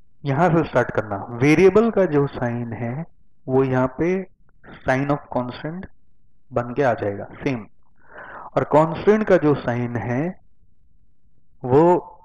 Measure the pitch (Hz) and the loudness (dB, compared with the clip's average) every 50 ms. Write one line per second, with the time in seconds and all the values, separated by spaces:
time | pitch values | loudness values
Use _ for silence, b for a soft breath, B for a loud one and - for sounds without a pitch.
0 | - - - - - 143 135 127 175 175 156 165 151 - - 131 117 - - - | -20 -20 -20 -10 -6 -4 0 2 2 2 2 2 0 2 0 0 0 0 -2 -4
1 | 113 107 101 98 - - 120 117 131 147 156 160 185 190 185 208 233 226 214 196 | -4 -4 -8 -8 -8 -10 -4 0 4 4 6 6 6 6 6 6 4 4 2 2
2 | 190 170 147 143 143 135 - - 131 120 120 120 120 117 117 104 117 117 123 147 | 0 2 2 2 0 0 -2 -4 -4 -4 -4 -4 -6 -6 -6 -8 -6 -6 -6 -8
3 | 165 - - - - - - - - 135 131 131 135 131 127 127 127 131 - - | -10 -12 -16 -20 -20 -20 -20 -16 -6 0 2 2 2 2 2 0 0 0 -2 -2
4 | 156 175 185 190 185 - - _ - - _ - - - - - - - 131 131 | -2 -2 -2 -2 -4 -8 -16 _ -20 -20 _ -20 -20 -20 -20 -10 -4 -2 -2 0
5 | 143 143 143 139 - - - 123 123 123 120 - - 156 165 185 196 - - - | 0 -2 -2 -4 -4 -6 -6 -6 -6 -6 -8 -10 -10 -10 -10 -10 -12 -14 -18 -20
6 | - - - - - - - - - - 127 131 120 123 123 139 143 123 110 - | -20 -20 -20 -20 -20 -20 -20 -20 -20 -6 -4 -4 -4 -4 -4 -2 0 0 0 0
7 | 117 104 101 101 - - - - - 143 131 113 101 - - - - - - B | -4 -6 -6 -8 -12 -14 -16 -8 -6 -6 -4 -6 -8 -14 -20 -20 -20 -20 -20 B
8 | B B B B B B B B B B B 131 131 - - 147 156 165 165 - | B B B B B B B B B B B -4 -2 2 2 2 2 2 -2 -2
9 | - 196 208 214 214 - 190 170 147 151 143 - - - 120 120 123 117 120 117 | 2 2 2 2 2 2 2 4 4 2 0 0 -2 -4 -4 -4 -4 -4 -4 -6
10 | 113 120 120 127 156 180 185 - - - - - - - - - - - - - | -4 -4 -4 -4 -4 -6 -8 -12 -18 -20 -20 -20 -20 -20 -20 -20 -20 -20 -20 -20
11 | - - - - - - - - - - - - - 123 127 143 165 175 180 147 | -20 -20 -20 -20 -20 -20 -20 -20 -20 -20 -20 -12 -2 2 4 6 6 6 4 2
12 | - - - - | 0 -6 -16 -20